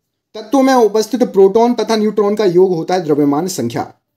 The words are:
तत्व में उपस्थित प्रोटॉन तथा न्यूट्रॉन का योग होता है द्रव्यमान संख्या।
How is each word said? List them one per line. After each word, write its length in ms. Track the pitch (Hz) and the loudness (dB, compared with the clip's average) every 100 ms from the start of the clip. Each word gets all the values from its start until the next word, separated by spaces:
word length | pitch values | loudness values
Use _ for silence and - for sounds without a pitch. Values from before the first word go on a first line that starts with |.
| _ _ _ 214 | _ _ _ -18
तत्व 260 | 220 277 | -2 0
में 120 | 269 | 2
उपस्थित 500 | 262 214 214 214 233 | 2 2 0 -4 -2
प्रोटॉन 500 | 214 190 190 214 233 | 0 2 4 4 2
तथा 220 | 233 220 226 | 0 -2 -2
न्यूट्रॉन 400 | 214 208 202 208 | 0 0 -2 0
का 100 | 214 | 0
योग 300 | 170 190 170 | 2 2 0
होता 180 | 165 | -2
है 100 | 185 | -4
द्रव्यमान 440 | 156 147 147 143 180 | -2 0 0 -2 -4
संख्या। 460 | - 117 127 - - _ | -6 -6 -6 -10 -14 _